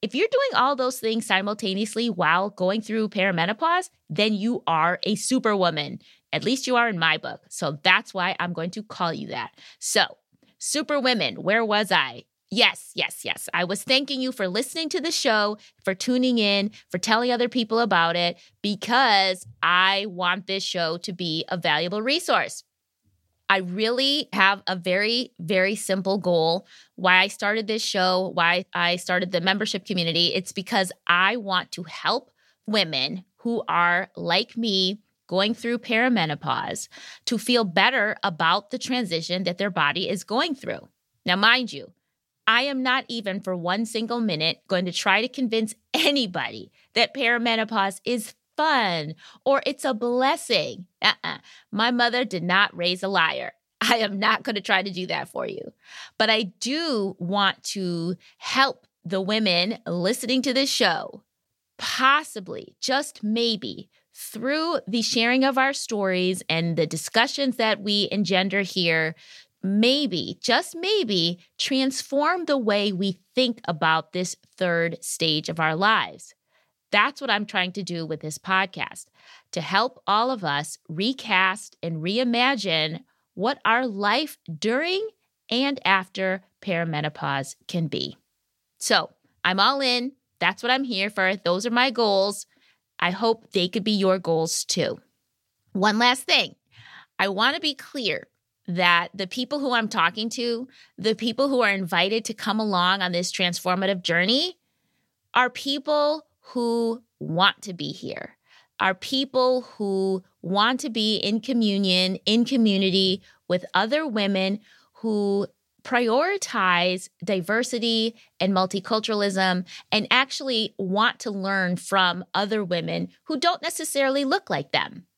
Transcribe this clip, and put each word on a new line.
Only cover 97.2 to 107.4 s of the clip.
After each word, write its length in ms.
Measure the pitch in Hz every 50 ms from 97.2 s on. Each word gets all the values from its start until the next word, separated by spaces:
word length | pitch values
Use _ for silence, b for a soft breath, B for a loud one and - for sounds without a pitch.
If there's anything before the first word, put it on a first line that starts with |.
| 185 196
want 280 | 196 185 220 254 285
to 40 | 330
be 140 | 320 311 277
clear 540 | - - - - 294 247 196 151 - - _ _ _ _ _ _ _ _
that 420 | - 175 175 185 175 175 170 175 - _
the 140 | 196 196
people 320 | 180 - 247 254 247 294 294
who 140 | 277 277 247
I'm 160 | 233 226 214
talking 420 | 226 226 226 214 175 214 214 233
to, 380 | 220 - 240 240 233 226 254 262 b b b b b
the 180 | - 180 220 220
people 340 | 220 226 240 220 233 269 285
who 120 | 269 247
are 100 | 240 208
invited 540 | 196 196 190 170 190 170 175 196 208 226 220
to 80 | - 220
come 240 | - - 226 202 220
along 440 | 220 214 196 180 175 180 190 196 190
on 100 | 180 180
this 200 | 175 180 180 -
transformative 720 | - 190 175 175 - - 185 180 180 196 190 196 185 180
journey, 560 | - 165 170 180 190 233 269 320 359 359 _ _ _ _ _ _ _ _ _ _ _ _ _ _ _ _
are 160 | 247 254 254
people 720 | 247 - - 277 277 294 285 - 302 302 294 294 302 320 302 _ _ _ _ -
who 540 | - 254 240 233 233 233 233 226 226 240 _ _ _ _
want 440 | 147 151 160 165